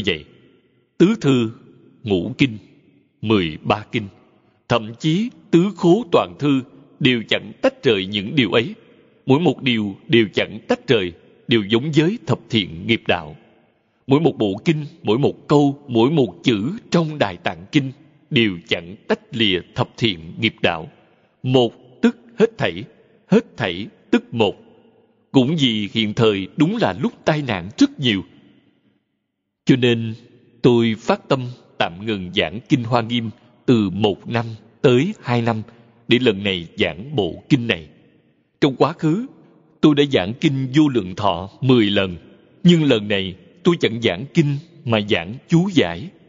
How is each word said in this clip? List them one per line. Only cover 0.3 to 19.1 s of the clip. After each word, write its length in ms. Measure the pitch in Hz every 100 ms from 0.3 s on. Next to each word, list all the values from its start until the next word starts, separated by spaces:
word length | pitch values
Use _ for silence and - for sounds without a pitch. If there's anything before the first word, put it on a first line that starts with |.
| _ _ _ _ _ _ _
tứ 160 | 185 226
thư, 300 | 143 123 113 117 - - _ _
ngũ 300 | 107 95 101 123
kinh, 200 | 135 107 - _ _ _ _ _
mười 380 | 107 107 82 78
ba 220 | 131 107 104
kinh, 160 | 120 98 - _ _ _ _ -
thậm 260 | 120 107 117
chí 300 | 156 175 240 - _
tứ 200 | 170 196 -
khố 280 | 175 202 -
toàn 220 | 131 92 87
thư 220 | 143 135 123 - _ _
đều 220 | 127 120 104
chẳng 240 | 107 98 -
tách 200 | 269 -
rời 240 | 135 101 95
những 280 | 104 98
điều 180 | 147 104
ấy. 220 | - 135 220 _ _ _ _ -
Mỗi 140 | 135
một 220 | 170 123
điều 340 | 131 117 104 98 -
đều 200 | 117 104
chẳng 260 | - 95 104 -
tách 200 | 254 -
rời, 240 | 117 90 85 _ _ -
đều 140 | 117
giống 280 | 98 113 147
với 240 | 147 156 233 -
thập 120 | 120 -
thiện 360 | 113 87 82 104
nghiệp 160 | 113 -
đạo. 280 | 90 78 76 _ _ _ _ _ _ -
Mỗi 140 | 139
một 160 | 156 -
bộ 160 | 107 95
kinh, 200 | - 156 147 -
mỗi 160 | - 117
một 300 | 151 - -
câu, 340 | 147 143 135 -
mỗi 220 | 117 123
một 240 | 160 113 -
chữ 280 | 135 107 117 220 -
trong 280 | 175 156 151
Đại 180 | 104 87
Tạng 300 | 110 82 95
Kinh 200 | 151 135 127 _ _ _
đều 280 | 139 110 87 -
chẳng 280 | 95 85 101
tách 280 | -